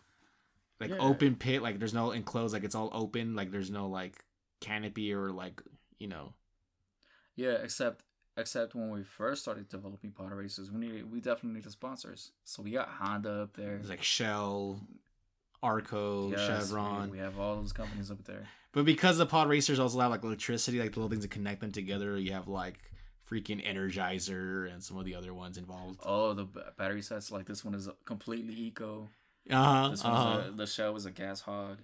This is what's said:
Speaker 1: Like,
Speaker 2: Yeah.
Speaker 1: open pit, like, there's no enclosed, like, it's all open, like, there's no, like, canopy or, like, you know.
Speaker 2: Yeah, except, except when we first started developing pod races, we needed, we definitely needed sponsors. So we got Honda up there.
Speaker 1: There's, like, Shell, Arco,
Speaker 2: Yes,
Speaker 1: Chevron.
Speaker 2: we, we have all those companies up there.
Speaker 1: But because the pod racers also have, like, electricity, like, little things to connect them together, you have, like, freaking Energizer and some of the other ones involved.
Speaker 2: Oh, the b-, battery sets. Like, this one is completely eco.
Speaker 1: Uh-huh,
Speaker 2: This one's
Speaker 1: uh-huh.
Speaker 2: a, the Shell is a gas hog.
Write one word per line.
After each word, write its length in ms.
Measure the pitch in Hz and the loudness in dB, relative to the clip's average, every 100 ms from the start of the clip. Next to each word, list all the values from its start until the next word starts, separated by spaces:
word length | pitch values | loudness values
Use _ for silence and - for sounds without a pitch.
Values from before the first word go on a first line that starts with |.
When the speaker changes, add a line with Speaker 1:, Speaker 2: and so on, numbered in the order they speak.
| _ _ _ _ _ _ _ - | _ _ _ _ _ _ _ -8
Speaker 1:
Like, 120 | 110 | -4
Speaker 2:
Yeah. 60 | - | 2
Speaker 1:
open 360 | 135 135 143 120 | 4 6 6 6
pit, 260 | 131 131 | 2 2
like, 180 | 113 101 | 0 -2
there's 140 | 110 | 0
no 180 | 117 117 | 2 2
enclosed, 420 | 113 98 120 113 | 0 -2 0 0
like, 100 | 107 | 0
it's 120 | 101 110 | -2 -2
all 140 | 107 | -2
open, 420 | 113 107 117 113 110 | -2 -2 -2 -2 -2
like, 160 | 95 | -2
there's 200 | 101 95 | -2 -4
no, 160 | 101 98 | -4 -4
like, 360 | 95 92 - - _ _ - | -4 -6 -10 -20 _ _ -14
canopy 520 | 107 107 107 110 104 | -4 -2 -2 -2 0
or, 180 | 101 98 | 0 -2
like, 300 | 92 92 - - - _ - | -4 -8 -12 -20 -20 _ -14
you 80 | 104 | -10
know. 260 | 85 - - _ _ _ _ _ _ _ _ _ - | -10 -12 -16 _ _ _ _ _ _ _ _ _ -4
Speaker 2:
Yeah, 180 | 127 117 | 2 2
except, 480 | 113 - 120 - _ _ _ - | 0 0 0 -2 _ _ _ -8
except 380 | 117 123 113 117 | -4 -2 -2 -2
when 140 | 110 | -4
we 120 | 104 | -4
first 380 | 98 - 113 143 | -8 -2 0 0
started 260 | 117 107 101 | -4 -6 -8
developing 420 | 95 98 101 104 | -10 -10 -10 -12
pod 200 | 98 95 | -10 -8
races, 400 | 98 98 101 98 | -6 -6 -8 -6
we 80 | 110 | -6
needed, 320 | 117 110 110 | -4 -6 -6
we 80 | 117 | -4
definitely 380 | 120 117 120 113 | 0 0 0 -8
needed 120 | 127 | -10
sponsors. 600 | - 127 127 - - - _ - | -10 -10 -10 -12 -14 -16 _ -14
So 160 | - | -10
we 80 | 104 | -4
got 160 | 123 - | -2 -2
Honda 520 | - 101 104 104 104 | -4 -2 -2 -2 -2
up 120 | 104 - | -4 -6
there. 180 | 104 101 | -6 -6
Speaker 1:
There's, 120 | 104 | -6
like, 140 | 90 | -2
Shell, 760 | - - 110 104 101 101 98 101 - - _ _ _ _ _ - | 0 2 2 2 0 0 -2 -4 -10 -18 _ _ _ _ _ -2
Arco, 680 | 123 110 107 104 104 101 98 | 2 2 2 0 2 2 0
Speaker 2:
Yes, 80 | 101 104 107 98 | 2 2 2 0
Speaker 1:
Chevron. 400 | 107 104 101 101 | 0 0 0 -2
Speaker 2:
we, 80 | 95 | -4
we 60 | |
have 160 | 98 98 | -6 -2
all 160 | 101 104 | -2 0
those 160 | 101 | -2
companies 380 | - 107 104 98 | -4 -4 -4 -6
up 120 | 101 | -8
there. 240 | - 101 101 - _ | -10 -12 -12 -18 _
Speaker 1:
But 140 | 143 151 | 4 6
because 320 | 156 185 165 | 8 8 8
the 80 | 165 | 8
pod 240 | 160 151 | 8 8
racers 300 | 147 143 131 | 8 6 6
also 200 | 127 127 | 6 6
have, 120 | 123 | 4
like, 120 | 113 | 4
electricity, 560 | 110 107 - 117 - 120 | 0 -2 0 0 2 2
like, 160 | 107 107 | 0 0
little 140 | 110 | 0
things 140 | 110 | 0
to 40 | 101 | -2
connect 340 | 104 101 98 | -2 -2 -2
them 100 | 107 | -4
together, 460 | 101 95 98 101 98 | -4 -2 -2 0 0
you 140 | 95 | 0
have, 140 | 95 95 | -2 -2
like, 300 | 95 92 - - - - - - | -4 -4 -8 -16 -16 -18 -18 -4
freaking 380 | 113 104 104 - | -4 -2 -2 0
Energizer 1040 | 98 95 95 90 95 90 92 92 95 92 | 0 0 0 0 0 -2 -2 -2 -2 -4
and 120 | 90 | -6
some 140 | - 95 | -10 -6
of 80 | 92 | -6
the 100 | 90 | -6
other 180 | 90 | -8
ones 240 | 90 90 90 | -10 -10 -10
involved. 420 | 87 92 92 92 | -10 -10 -10 -6
Speaker 2:
Oh, 300 | - 104 110 | 0 2 4
the 120 | 101 95 | 2 -4
b-, 140 | - - - | -8 -12 -4
battery 240 | 98 104 | -2 -2
sets. 300 | 101 107 - | -4 -6 -6
Like, 140 | 101 95 | -8 -6
this 180 | 101 107 | -6 -4
one 80 | |
is 160 | 101 95 - - | -4 -6 -10 -10
completely 480 | 104 - 117 113 | -8 -4 -6 -4
eco. 560 | 113 113 110 110 110 110 _ _ _ - | -4 -6 -4 -8 -8 -10 _ _ _ 2
Speaker 1:
Uh-huh, 400 | 131 139 135 135 | 6 8 8 6
Speaker 2:
This 140 | 101 | 2
one's 120 | 120 117 | 4 4
Speaker 1:
uh-huh. 300 | 120 110 92 | 4 2 -2
Speaker 2:
a, 20 | |
the 160 | 107 104 | -4 -4
Shell 280 | - 107 107 | 0 0 0
is 100 | 95 | -6
a 60 | |
gas 300 | 95 98 98 | -6 -6 -6
hog. 360 | - 101 98 101 | -6 -6 -6 -10